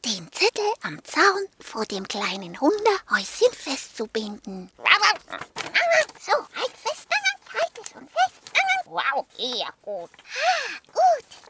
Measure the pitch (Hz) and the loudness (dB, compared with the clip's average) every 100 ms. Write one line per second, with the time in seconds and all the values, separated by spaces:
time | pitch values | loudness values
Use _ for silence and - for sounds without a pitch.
0 | - 202 165 - 403 480 415 466 - 302 | -4 -6 -6 0 0 2 -2 -2 -6 -10
1 | - - 370 392 392 _ - - 220 196 | -8 2 4 4 -2 _ -12 -6 -4 -4
2 | 196 214 202 190 185 170 285 415 440 392 | -6 -6 -4 -6 -8 0 2 4 4 2
3 | - - 196 - 480 494 - 269 - - | 2 0 0 4 4 4 -6 -6 -6 -8
4 | 214 - 214 208 - 190 180 _ - - | -6 -4 -6 -8 -10 -10 -12 _ 4 4
5 | - - - - - - - - 698 659 | 4 0 -4 -14 -12 -10 -4 0 4 4
6 | 605 - - 403 - - 494 - 453 622 | 2 -2 0 0 0 -6 -6 -4 -6 -6
7 | - 784 784 784 - 440 679 - 427 - | -2 0 0 -2 -6 -4 -4 -4 -12 -12
8 | - - 719 - - - 762 762 698 - | -12 0 0 0 -4 0 2 0 -2 -4
9 | - 277 - - 233 247 180 - - 202 | -2 -2 -4 -8 -6 -4 -6 -8 -10 -10
10 | 170 _ - 480 622 698 508 - _ - | -10 _ -14 -2 0 0 -2 -10 _ 4
11 | 719 640 453 - - | 4 4 0 -20 -20